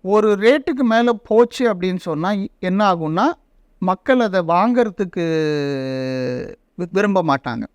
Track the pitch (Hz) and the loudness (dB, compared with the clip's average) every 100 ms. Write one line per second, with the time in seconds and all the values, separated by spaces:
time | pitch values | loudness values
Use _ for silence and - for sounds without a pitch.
0 | 185 208 214 202 220 294 285 262 247 226 | 2 2 4 4 4 4 0 0 2 2
1 | 240 226 - 220 240 - 247 185 185 185 | 2 0 0 2 2 2 -2 0 -2 -4
2 | - 151 180 202 196 _ 185 190 208 175 | -4 -4 -2 -4 -6 _ -4 0 2 0
3 | 160 165 262 349 _ _ _ _ 185 185 | -2 0 0 -2 _ _ _ _ -4 -4
4 | - 254 226 185 165 175 220 247 226 180 | 0 2 2 0 0 2 2 2 0 -2
5 | 190 180 170 160 151 147 143 139 131 131 | -6 -2 -2 0 0 -2 -4 -4 -6 -6
6 | 131 131 127 127 - - _ - 175 185 | -6 -4 -4 -6 -8 -14 _ -12 -4 0
7 | 208 190 165 139 135 117 110 | 2 0 0 0 -2 -8 -10